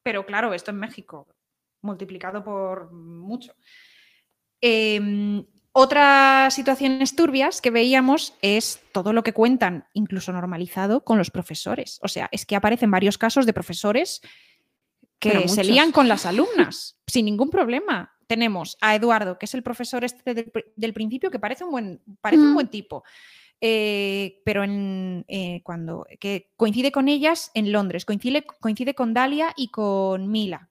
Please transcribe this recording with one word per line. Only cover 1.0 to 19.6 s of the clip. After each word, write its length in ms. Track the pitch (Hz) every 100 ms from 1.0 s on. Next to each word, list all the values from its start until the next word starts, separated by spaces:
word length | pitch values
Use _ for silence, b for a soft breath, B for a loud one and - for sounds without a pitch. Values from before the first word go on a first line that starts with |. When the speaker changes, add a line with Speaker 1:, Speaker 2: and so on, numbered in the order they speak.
| - 151 _ _ _ _ _ _
Speaker 1:
multiplicado 640 | 208 185 190 180 190 202
por 480 | 202 196 190 185 170
mucho. 600 | 170 165 170 185 247 - _ b b b b b b b _ _ _
Em, 840 | 240 220 220 208 208 202 208 208 - _ _
otras 840 | 262 262 294 285 277 269 269 269
situaciones 640 | 269 262 262 269 262 269
turbias 460 | - 330 262 285 -
que 80 | 247
veíamos 640 | 233 240 262 262 302 - _
es 400 | 196 208 - - _
todo 220 | 196 190
lo 100 | 226
que 100 | 226
cuentan, 540 | 214 233 254 190 170 _
incluso 380 | 208 208 190 185
normalizado, 720 | 180 180 170 175 196 196 247
con 140 | - 220
los 140 | 170
profesores. 680 | 190 - 156 - 233 254 -
O 60 | -
sea, 220 | - -
es 140 | 196
que 100 | -
aparecen 360 | 202 214 233 214
varios 260 | 185 196 -
casos 280 | 226 277
de 80 | 233
profesores 680 | 214 180 175 208 233 370 - b b b b b _ _ _ _ _
que 100 | 214
Speaker 2:
Pero 120 | 202
Speaker 1:
se 60 | 180 208
Speaker 2:
muchos. 60 | 190
Speaker 1:
lían 240 | 247 320
con 160 | 302 254
las 180 | 202 180 202 392
Speaker 2:
<laughs> 160 | 415 -
Speaker 1:
alumnas, 260 | - - _ -
sin 180 | 240
ningún 240 | 214 208 285
problema. 640 | 381 240 254 403 214 - _ _
Tenemos 500 | 226 233 190 175 -
a 140 | 214
Eduardo, 420 | 214 240 220 196 180
que 80 |
es 80 | 208
el 80 | 254